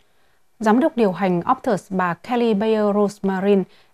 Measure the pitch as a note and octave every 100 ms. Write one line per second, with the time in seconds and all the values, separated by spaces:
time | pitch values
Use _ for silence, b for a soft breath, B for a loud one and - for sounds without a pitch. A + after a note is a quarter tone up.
0 | _ _ _ _ _ - A3 A#3 D#4+ A#3+
1 | G3+ E3+ F#3+ F3 E3+ C4+ C4 F#3 - F#3
2 | F3+ E3 - A#3+ A#3 G3+ A3 G#3+ G#3 G3+
3 | G3+ G3+ G3 F#3 G3 G3 F3+ b b